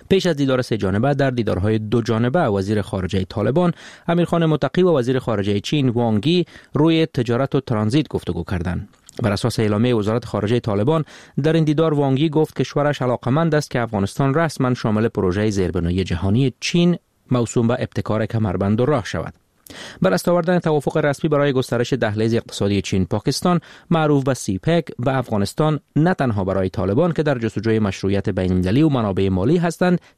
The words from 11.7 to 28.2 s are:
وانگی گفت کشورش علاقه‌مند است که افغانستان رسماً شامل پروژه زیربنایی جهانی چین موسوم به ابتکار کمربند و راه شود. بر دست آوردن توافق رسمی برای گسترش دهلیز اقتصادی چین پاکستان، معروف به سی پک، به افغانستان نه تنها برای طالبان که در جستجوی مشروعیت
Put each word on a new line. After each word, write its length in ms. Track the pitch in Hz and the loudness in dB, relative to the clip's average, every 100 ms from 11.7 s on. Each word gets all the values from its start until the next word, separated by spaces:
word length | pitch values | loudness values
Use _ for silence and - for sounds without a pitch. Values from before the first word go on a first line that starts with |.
| 151 160 | 2 2
وانگی 340 | 147 139 131 160 | 2 2 2 0
گفت 280 | 147 156 - | 0 0 -2
کشورش 460 | 135 - 143 143 | -4 0 0 0
علاقه‌مند 520 | 127 117 - 139 165 | -2 -2 0 0 2
است 160 | 151 - | 0 -2
که 100 | 131 | -4
افغانستان 540 | 113 110 98 - 139 | -2 -2 -2 0 0
رسماً 400 | 139 165 - 127 | 2 0 0 -2
شامل 340 | 123 120 107 113 | 0 0 0 0
پروژه 420 | - 95 92 107 | 0 0 0 0
زیربنایی 540 | 98 90 90 85 90 | 0 -2 0 -2 -2
جهانی 480 | 90 85 92 107 135 - | -2 -2 0 2 0 -2
چین 380 | - 175 175 170 _ _ - | -2 2 2 0 _ _ -2
موسوم 380 | 123 117 - 113 | -2 0 0 2
به 60 | |
ابتکار 520 | 123 123 - - 107 110 | 0 -2 -6 -2 -2 -2
کمربند 540 | 113 107 92 98 110 | -2 0 0 0 0
و 40 | |
راه 200 | 127 143 | 2 0
شود. 300 | - 87 - - _ _ - - - - | -2 -6 -8 -12 _ _ -20 -20 -14 -2
بر 80 | 185 | 0
دست 180 | 185 - | 2 2
آوردن 300 | 175 170 180 | 2 2 2
توافق 380 | 170 151 160 156 | 2 0 0 0
رسمی 340 | 147 139 165 | 0 0 0
برای 220 | 147 143 | 2 2
گسترش 400 | 131 127 120 120 | 2 0 -2 0
دهلیز 420 | 131 110 104 113 | 0 -2 0 0
اقتصادی 480 | 113 - - 101 101 | 0 -2 -2 0 0
چین 220 | - 101 | 0 -2
پاکستان، 560 | 92 107 - 131 180 175 - - - | 0 -2 -2 -2 0 0 -2 -12 -2
معروف 340 | 165 156 143 | 0 2 2
به 100 | 131 | 0
سی 240 | 127 - 95 | -4 -4 -4
پک، 260 | 156 170 160 - | 0 0 -2 -4
به 180 | 120 135 | -2 -2
افغانستان 640 | 123 110 101 - 156 151 _ - | -2 -2 -2 0 0 0 _ 0
نه 180 | 165 | 2
تنها 300 | 185 131 104 | 2 -2 0
برای 240 | 95 95 95 | 0 0 -2
طالبان 440 | - 92 107 175 | -2 0 2 0
که 100 | 160 | 0
در 160 | 151 127 | 0 0
جستجوی 400 | 113 110 110 110 | -2 -2 0 0
مشروعیت 500 | 104 - 98 98 | 0 -2 -2 0